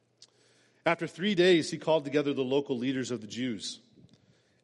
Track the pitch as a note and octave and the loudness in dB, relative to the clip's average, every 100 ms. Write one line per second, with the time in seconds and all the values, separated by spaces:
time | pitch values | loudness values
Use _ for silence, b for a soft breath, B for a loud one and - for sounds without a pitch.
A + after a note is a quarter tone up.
0 | _ _ b b b b b b - E3 | _ _ b b b b b b -2 -2
1 | E3 - G3 F#3+ F3+ F3 C#3 D3 - D#3 | -2 -4 0 4 6 6 4 -2 2 2
2 | C#3+ C#3 C#3+ C3+ B2+ C#3 C#3+ B2+ B2+ C3 | 2 0 0 0 0 0 0 -2 -2 -4
3 | A#2 A#2+ G#2+ G2+ B2+ G#2 - - _ _ | -4 -6 -8 -6 -6 -6 -8 -14 _ _
4 | - b b b b b | -20 b b b b b